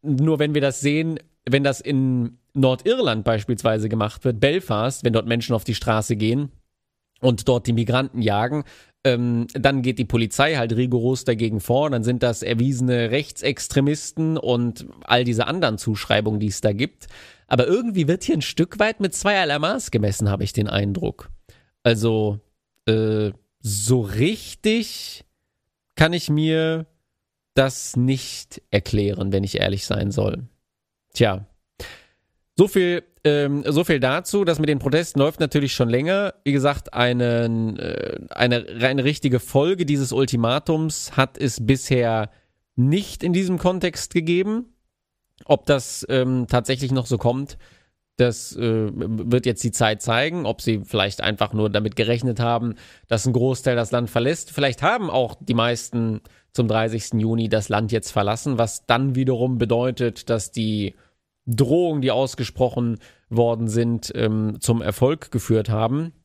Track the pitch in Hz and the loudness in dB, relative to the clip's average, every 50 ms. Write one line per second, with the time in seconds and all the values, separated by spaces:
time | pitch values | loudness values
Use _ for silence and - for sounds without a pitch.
0 | - 147 143 127 143 160 160 139 151 151 151 147 139 139 131 - 139 143 147 156 | 0 0 0 2 2 2 2 2 0 0 2 2 0 0 -2 0 0 2 2 2
1 | 160 165 160 - - _ _ _ _ - 123 139 139 139 135 - - - 143 131 | 0 -2 -4 -6 -10 _ _ _ _ 0 0 2 2 2 0 -2 -4 -2 0 2
2 | 135 131 127 123 120 117 123 _ _ _ _ 143 131 131 127 123 - 196 240 262 | 2 2 2 0 0 -2 -6 _ _ _ _ 2 4 4 4 2 2 0 2 2
3 | 233 147 113 110 98 123 113 107 101 - 123 104 - 117 110 110 107 110 107 110 | 2 0 0 0 0 0 0 0 0 -2 -4 0 2 2 2 2 0 0 0 0
4 | 104 107 - - - 131 120 107 120 139 151 190 185 - 120 104 110 127 135 - | 0 -2 -2 -2 -2 -2 0 2 2 2 2 0 -2 -2 -2 0 0 -2 -4 0
5 | - 123 110 113 101 113 117 117 113 - 123 110 - - 110 - - - 110 110 | 0 2 2 2 2 2 -2 -2 0 0 -2 -2 0 -2 -4 -4 0 0 0 0
6 | 107 - 120 104 107 110 117 135 147 135 - - _ _ _ _ _ _ _ _ | 0 -2 -2 0 2 2 2 0 -2 -4 -8 -18 _ _ _ _ _ _ _ _
7 | _ _ _ _ - 127 120 104 - - 127 120 - - 117 113 117 104 120 127 | _ _ _ _ 2 2 2 2 2 2 2 2 2 0 0 0 2 2 0 0
8 | 135 135 - 127 113 110 101 104 113 123 143 151 139 - - - - _ _ _ | 0 -2 -4 -2 0 2 2 2 0 0 -2 -4 -6 -8 -16 -20 -20 _ _ _
9 | _ 127 123 120 120 120 120 117 117 - - 143 120 139 139 135 120 127 120 113 | _ 0 2 2 0 0 0 -2 -2 -4 -6 0 0 2 2 2 0 -2 -2 -2
10 | 123 - - 117 117 110 - - 143 151 160 139 117 117 117 113 127 127 123 123 | -4 0 0 0 0 0 0 0 0 0 2 0 0 0 0 0 0 2 0 0
11 | 113 123 131 127 - - 120 110 113 110 107 107 - - 120 131 147 151 139 117 | 2 0 0 0 0 -2 0 0 0 -2 -2 -4 -2 0 0 0 2 0 -2 0
12 | 107 117 123 120 127 120 113 - - - 117 117 120 135 139 120 127 127 123 120 | 0 0 0 0 0 0 -2 -2 -4 -2 0 0 2 0 0 0 0 0 2 0
13 | 117 113 117 139 147 - - - - 127 147 - - - - 139 135 143 151 151 | 0 0 -2 -2 -4 -6 -12 -6 -4 -4 -4 -4 -8 -2 0 2 2 2 0 -2
14 | - - - - 160 160 160 160 - - 123 120 120 120 113 - - - - - | -6 -10 -6 -4 -2 -2 -2 -2 0 0 0 0 0 -2 -4 -8 -14 -20 -20 -20
15 | - - 117 120 127 120 120 110 120 - 147 185 170 127 110 101 - 117 107 101 | -2 0 2 2 2 2 0 0 0 -2 0 0 0 0 -2 -2 -2 -4 -4 -4
16 | - - 113 110 107 110 107 104 107 104 98 - - 110 104 101 127 - _ _ | 0 0 0 2 2 0 -2 0 -2 -2 -4 0 -2 -2 0 0 -4 -4 _ _
17 | - - - - - - - _ _ _ - 123 123 117 175 233 247 233 202 185 | -20 -20 -20 -20 -20 -20 -20 _ _ _ 2 2 4 4 2 2 0 0 0 0
18 | 160 139 175 190 - - - 156 135 - - - 165 - - 208 208 220 220 _ | 2 2 0 -2 0 -2 -2 -2 -2 -4 -2 -2 -2 -2 2 0 0 0 0 _
19 | 196 185 - - - 202 208 196 185 151 143 147 151 170 214 269 - - - 113 | -2 -4 -2 0 0 2 2 2 2 2 0 0 0 0 -2 -2 -4 -2 -2 0
20 | 104 101 98 - 110 101 101 92 101 101 - - 104 104 - 98 101 101 98 90 | 0 0 -2 0 0 0 0 0 -2 -2 -2 -2 -2 0 0 -2 0 0 -2 -2
21 | - 104 - - - - - - _ _ - _ _ _ _ _ _ 117 117 110 | -4 -4 -6 -8 -16 -18 -18 -20 _ _ -20 _ _ _ _ _ _ 2 2 4
22 | 110 117 110 110 107 104 101 104 _ _ _ _ _ _ _ _ _ - 110 110 | 2 0 2 2 0 0 -2 -4 _ _ _ _ _ _ _ _ _ 0 0 2
23 | 110 110 107 107 107 104 95 - _ _ _ _ - 110 101 101 104 107 127 127 | 2 0 0 0 0 -2 -4 -8 _ _ _ _ -6 -4 -4 -4 0 2 2 2
24 | 113 98 - 107 123 175 220 214 - - - - - 208 220 233 214 - - - | 2 -2 0 0 0 0 0 -4 -8 -16 -18 -2 0 0 2 2 0 -4 -8 -12
25 | - - - - - _ _ _ _ _ _ _ _ _ _ _ _ _ _ - | -14 -14 -16 -18 -20 _ _ _ _ _ _ _ _ _ _ _ _ _ _ 2
26 | 156 160 175 175 - - 151 151 156 156 160 160 160 160 160 160 160 _ _ _ | 2 4 4 -2 -2 0 0 2 2 2 2 2 0 0 -2 -4 -6 _ _ _
27 | _ _ _ _ _ _ _ _ _ _ _ - 131 135 131 - - - - 123 | _ _ _ _ _ _ _ _ _ _ _ 2 2 2 0 -6 -10 -6 -2 0
28 | 120 131 135 131 - - - - - _ - - _ _ - 101 92 - - 104 | 0 2 0 -2 -4 -10 -12 -14 -16 _ -20 -20 _ _ -2 -2 0 0 -2 0
29 | 101 101 101 90 95 98 95 98 98 98 - - 95 95 98 98 - - - 104 | 0 0 -2 -2 -4 -2 0 -2 -2 -2 -2 -2 -2 -2 -2 -4 -4 -4 -4 -2
30 | 104 101 98 - 104 101 - - 127 - _ _ _ _ _ _ _ _ _ _ | -2 -2 -2 -2 -2 -2 -2 -4 -10 -14 _ _ _ _ _ _ _ _ _ _
31 | _ _ _ - 123 107 95 95 101 _ _ _ _ _ _ _ - - - - | _ _ _ 2 2 2 2 -2 -8 _ _ _ _ _ _ _ -18 -18 -18 -20
32 | _ _ _ _ _ _ _ _ _ _ _ - 190 208 - 190 180 175 175 170 | _ _ _ _ _ _ _ _ _ _ _ 4 4 4 6 2 2 2 0 -2
33 | - _ _ _ _ 151 147 147 143 139 143 143 - - 147 147 175 - 165 139 | -4 _ _ _ _ 2 2 4 2 0 0 -2 -2 0 0 0 2 2 2 2
34 | 135 127 135 170 180 - - 202 196 170 165 151 156 151 147 135 - 139 131 160 | 2 2 0 0 -4 -2 0 0 2 2 2 0 2 0 0 0 0 0 0 0
35 | 170 - - 143 139 151 170 - 165 143 - 147 139 131 - - 127 117 117 123 | 0 0 2 2 2 2 2 -2 -4 0 2 0 0 0 0 0 0 2 2 0
36 | 139 165 190 196 202 190 - _ _ 143 139 143 131 143 143 - - - - - | 2 0 0 0 0 -2 -6 _ _ 0 0 2 2 2 0 0 -8 -8 -2 0
37 | 120 123 123 123 123 120 117 117 117 117 113 113 113 110 104 - - 82 80 - | 2 2 2 2 2 2 2 2 0 0 0 0 -2 -2 -4 -4 -6 -6 -6 -6
38 | - - - - - - - - 120 123 123 120 107 - - 117 120 127 131 139 | -6 -6 -8 -10 -12 -14 -2 0 2 2 2 0 -2 -6 -6 0 0 2 2 2
39 | 127 139 151 - - 139 123 123 - - - 147 143 170 196 180 175 143 147 139 | 2 2 0 2 2 2 2 2 0 2 2 2 4 4 2 0 0 0 2 0
40 | 135 127 - 123 135 127 - 117 117 113 123 147 - - 165 156 160 160 147 - | 0 0 2 0 2 2 2 0 2 2 2 0 0 0 0 0 0 -2 -4 -6
41 | - - - - 135 131 _ - - 127 - - 117 107 135 127 - - 135 123 | -10 -6 0 0 0 0 _ -2 -2 -2 -2 -2 2 2 2 2 2 0 2 2
42 | 120 113 113 110 107 104 _ _ _ _ _ _ _ _ _ - 123 135 151 196 | 2 2 2 0 -2 -4 _ _ _ _ _ _ _ _ _ 2 2 4 2 0
43 | 202 - - - - 175 175 180 190 180 185 160 - 180 185 185 180 180 170 - | -2 -4 -10 -4 -2 0 2 2 2 0 -2 2 2 0 0 2 -2 -2 -4 -4
44 | - - - 175 160 160 170 175 190 208 214 226 247 - _ _ _ _ _ _ | -12 -2 -2 -2 0 2 0 0 0 0 -2 -4 -6 -10 _ _ _ _ _ _
45 | _ _ _ _ _ _ _ _ - - 151 - - - 147 135 123 - - - | _ _ _ _ _ _ _ _ 0 0 0 0 4 2 2 2 2 -6 -10 -12
46 | - - 131 131 127 127 127 127 123 - - 123 113 - 135 127 139 127 135 131 | -4 0 0 2 2 2 0 -2 0 2 0 0 2 0 -4 -2 -2 -2 0 -2
47 | 120 117 131 110 - 120 120 131 139 - - - - - _ _ _ _ _ _ | 0 0 -2 0 2 0 0 0 -4 -8 -12 -20 -20 -20 _ _ _ _ _ _
48 | _ _ _ - 123 123 113 - - - - - 113 117 113 110 110 107 - - | _ _ _ 2 2 2 2 -2 -10 -14 -8 -4 -2 0 0 0 0 -2 -4 -4
49 | - 95 113 107 92 117 120 127 - 127 117 - - 117 - - 117 107 107 101 | -4 -4 -4 -4 0 2 0 2 2 0 -2 0 -2 -4 0 2 2 2 2 0
50 | - - 113 117 139 160 165 180 151 110 113 - - - 113 104 98 - - 110 | -2 -2 0 0 0 0 -2 -4 -4 -4 -6 -4 -2 -2 -2 -2 -4 -4 -2 0
51 | 95 101 95 - - - 107 98 107 104 - 107 107 107 101 104 107 107 - - | 0 0 -2 -2 -2 -4 0 0 -2 -2 0 0 0 2 0 0 -2 -2 -2 -2
52 | 113 110 117 117 120 127 117 110 120 117 120 117 117 120 104 - - - - - | 0 0 0 0 0 -2 -2 0 0 0 0 0 -2 -4 -6 -8 -14 -20 -20 -20
53 | _ _ 117 110 - 127 117 123 120 131 131 - - 139 123 120 117 104 - 120 | _ _ -2 0 0 0 2 2 2 2 0 0 0 0 0 0 0 0 0 -2
54 | 120 113 - 120 120 135 165 - - - - - 143 135 120 - 139 170 220 247 | -2 0 -2 0 0 0 0 -2 -6 -10 -4 -2 0 0 0 0 0 0 0 0
55 | 208 165 - 131 123 113 - _ - - 123 113 113 120 120 117 - - - 120 | -2 0 0 0 0 0 -4 _ -4 0 2 2 2 2 0 -2 -6 -6 -4 -2
56 | 113 113 107 107 _ - _ _ _ _ _ - 120 110 107 110 113 113 110 113 | -2 -2 -2 -6 _ -16 _ _ _ _ _ 0 0 2 2 2 2 0 -2 -4
57 | 107 - - 110 107 113 113 117 113 110 98 110 101 - 107 104 113 107 117 110 | -4 -2 0 0 2 2 2 0 0 0 0 0 0 0 0 0 0 0 -2 -2
58 | - - - 113 101 98 110 120 - 147 135 113 117 107 - - _ - 123 117 | -2 -2 -2 0 0 0 -2 -2 -4 -4 0 0 0 -2 -2 -10 _ 0 0 2
59 | 135 139 127 127 131 127 131 113 120 127 127 117 120 107 117 117 123 127 120 - | 2 0 0 0 0 0 0 0 0 0 0 0 0 0 2 0 0 -2 -2 0
60 | 123 117 104 - - - 117 113 101 - - 113 110 110 107 107 101 95 - _ | -2 -2 -2 -4 -4 -2 -2 -2 -2 -6 -6 -4 -2 -2 -2 -2 -4 -4 -6 _
61 | _ _ _ _ _ _ _ _ _ 127 117 107 139 117 147 170 180 170 156 147 | _ _ _ _ _ _ _ _ _ -6 0 0 2 2 4 2 2 0 0 0
62 | 127 131 117 123 135 131 - - 127 - - - 131 123 113 123 120 117 113 101 | 0 0 0 0 0 -2 -4 -6 -8 -8 -2 -2 -2 0 0 -2 -2 -2 -4 -6
63 | - - _ _ _ _ 117 113 120 117 117 113 117 110 107 117 117 117 117 113 | -10 -20 _ _ _ _ 0 2 2 2 2 0 -2 -2 0 0 0 0 -2 -4
64 | - - - 117 117 110 107 110 107 107 107 - - - 120 117 - 101 104 - | -6 -8 -6 -2 -2 0 0 0 -2 -2 -4 -4 0 0 0 2 0 -2 0 2
65 | 127 131 160 160 - - - 120 - - 113 110 104 107 110 107 110 113 127 147 | 2 2 2 0 -6 -8 -6 -6 -2 0 0 0 2 0 0 0 0 0 0 -2
66 | 160 165 - _ | -4 -6 -10 _